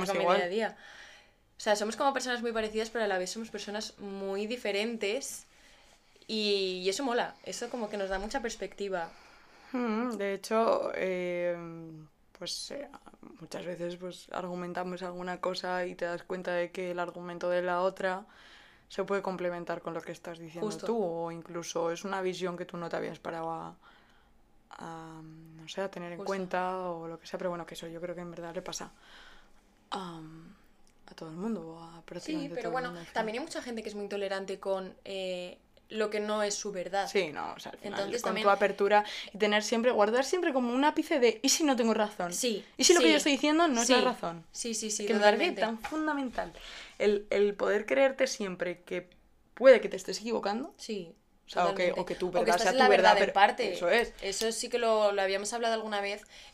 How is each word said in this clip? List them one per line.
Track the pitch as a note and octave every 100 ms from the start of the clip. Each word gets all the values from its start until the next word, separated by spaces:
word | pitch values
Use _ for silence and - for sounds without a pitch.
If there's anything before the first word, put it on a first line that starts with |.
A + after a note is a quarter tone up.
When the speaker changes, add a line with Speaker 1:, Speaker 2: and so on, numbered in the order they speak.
| F#3
Speaker 1:
pensamos |
Speaker 2:
con | F#3+
mi |
Speaker 1:
igual. | F3 F#3+
Speaker 2:
día | F3
a |
día. | G#3+ G3+ - - - - - - _ _ -
O |
sea, | A3 G#3
somos | G#3+ A3+
como | C#4
personas | C4 B3 A#3+
muy | A#3+
parecidas, | A3 G#3+ A3 A3+
pero | A#3
a | G#3
la | F#3
vez | F3+
somos | A3 A3+
personas | G#3 G#3 G#3 G#3 -
muy | G3+ G3 G3 G3 G#3+
diferentes | B3 G#3 G3 A3+ A3+ G3+ B3+ - - - _ - - - _ _ _ -
y, | A3 G#3 G3+ F#3+ F#3 F#3
y |
eso | G3
mola, | C4+ A#3+ E3 -
eso | - F#3+ A#3
como | B3 G#3
que | G#3
nos | F#3+
da | F#3+
mucha | G#3 C#4
perspectiva. | A#3 - F#3+ - G3+ F#3 - - - - - - -
Speaker 1:
Mm, | B3+ A#3+ A3 B3 G3+
de | G3 F#3+
hecho... | - A3 A#3 - - -
Eh, | F#3 F3+ F3+ F3 F3 E3+ E3+ E3 E3 D#3 D#3 _ _ -
pues, | F3+ - -
eh, | C#4 C#4 C4+ - - - -
muchas | D#3+ - E3+
veces, | E3+ F3 F3
pues, | F3+ F3+ -
argumentamos | - F3+ F3+ F3 F3 F3+ F3+
alguna | F#3 F3+ F3+ F3+
cosa | F3+ F3+ F3+ F3+ F3+
y | F3+
te | E3+
das | F3
cuenta | - F#3 F3+
de | F3 F3
que | - F3+
el | F3
argumento | F3 F3 F3 F3 F3
de | F3+
la | F3+ F3
otra | F#3+ F#3+ F#3+ F#3 A3 - - - - - -
se | -
puede | F#3+ G3
complementar | F#3+ F3 F3 F3 E3+ E3+
con | E3+ E3
lo |
que | E3+
estás | E3 F3 E3
diciendo | E3 E3+ G#3+
Speaker 2:
Justo. | D#3+ G#3
Speaker 1:
tú, | A#3
o | F3 E3 E3
incluso | E3 E3 E3+ E3 E3 E3+
es | E3+ F#3+
una | G3
visión | F#3 E3 F3+ F3
que | F3
tú | F3
no | E3+
te | E3+
habías | E3+ D#3+
parado | E3+ E3 E3
a, | E3 E3 E3+ - - _ _ _ _ _ _ -
a, | - E3 E3 D#3+ D#3+
no | D#3+ D#3+ D#3+ D#3+ D#3+
sé, | -
a | G3
tener | F#3 F3
en | F3
Speaker 2:
Justo. | F#3+
Speaker 1:
cuenta | F#3+ F#3 F3+ F#3 F#3 F3+
o | E3 E3
lo | E3
que | -
sea, | F3+
pero | F3+
bueno, | F3 E3
que |
eso | E3+ E3+
yo | E3
creo | F3 E3+
que |
en | F3
verdad | E3+ E3+ F3
le |
pasa | F3+ E3 - - - - - - - - _ _ -
a, | G3 F3+ E3 D#3+ D#3+ F3 - - _ - _ -
a | -
todo | D#3+
el | E3
mundo, | A3 G3+ D#3+
o | E3
a | E3 E3
Speaker 2:
Sí, | -
Speaker 1:
prácticamente | E3+ D#4 D#4 C#4 E3+
Speaker 2:
pero |
Speaker 1:
todo | -
el |
Speaker 2:
bueno, | - -
Speaker 1:
mundo, | F3
en | E3
fin. |
Speaker 2:
también | A3+ A3 A#3
hay |
mucha | E4 D#4
gente | B3+ A3
que | G#3+
es | G#3
muy |
intolerante | G3+ G3+ G3 F#3+ F#3+ F#3+
con, | G3 F#3+ F#3 -
eh, | - F#3+ F#3 F3+ F3+ - _ _ -
lo | G#3+ G#3+
que | G#3+
no | G#3 G#3+
es | G#3
su | G3+ G#3
verdad. | F#3 F3 G3 F3+
Speaker 1:
Sí, | G3+ D#3+
no, | - D#2+
o | -
sea, | -
al | -
final, | G3+ G#3
Speaker 2:
Entonces, | G3 A#3+
Speaker 1:
con | G3
Speaker 2:
también | G#3+ G3+
Speaker 1:
tu |
apertura | G3 G3+ F#3+ G3+ G#3 G#3 - -
y | F#3+
tener | G#3 G#3
siempre, | G#3+ A#3 B3
guardar | G#3+ G#3 A#3+ C4
siempre | F#4 E4+
como | C4 A#3+
un | B3+
ápice | D4 D4+ D#4 D4+
de, | A#3 A3
"¿y | C4+
si | -
no | D4+ B3
tengo | A3+
razón? | G#3+ G#3 - F3
Speaker 2:
Sí, | F3 B3 G3 - -
Speaker 1:
¿Y |
si | C4
lo | E4+
que | E4
Speaker 2:
sí. |
Speaker 1:
yo | D4
estoy | D#4
diciendo | C#4 D4 D#4 E4+
no | A#3
es | A#3
la | B3+
Speaker 2:
Sí. |
Speaker 1:
razón?". | B3+ A#3+ F3 E3 -
Speaker 2:
Sí, | - A#3
sí, | A3 G#3+
sí, | - G#3
Speaker 1:
Que |
me | G#3+
parece | G#3 G#3+ F4
Speaker 2:
totalmente. | -
Speaker 1:
tan | A3 A3+
fundamental | - D#4 D#4 C#4+ B3+ G3 F3 - - - - -
el, | G#3 G3+ -
el | G3+ G#3 G3+
poder | G3 G#3 G#3+
creerte | C4+ C4+ C4+ C4
siempre | - F#3+ F3+ F3 F3
que | - F3+ - - _ _ _
puede | - C4 A3+
que | G3+
te | F#3+
estés | - F#3
equivocando. | A3+ G#3+ G3 A3 F4+ -
Speaker 2:
Sí, | - G3+ E3 - _ _ -
Speaker 1:
O |
sea, | - F3
o |
que, | G3 F3+
Speaker 2:
totalmente. | F#3
Speaker 1:
o | F3
que | E3+
tu | F3+
Speaker 2:
O |
que | F3
Speaker 1:
verdad | E3 F3
Speaker 2:
estás |
Speaker 1:
sea | F#3
Speaker 2:
en | C4
Speaker 1:
tu |
Speaker 2:
la | B3+
Speaker 1:
verdad, | A3 F#3
Speaker 2:
verdad | G3+
en | G3
Speaker 1:
pero |
Speaker 2:
parte. | G3 G#3+ - G#3+
Speaker 1:
eso | F3+ F3
es. | A3+ A#3 -
Speaker 2:
Eso | G3 F#3+ A3+
sí | A3+ A#3
que | A#3+
lo, | A3+ A3 G#3
lo | G3
habíamos | F#3+ G3 G#3
hablado | A#3 A#3
alguna | A3 A3 G3+
vez, | G3+ G3+ - - -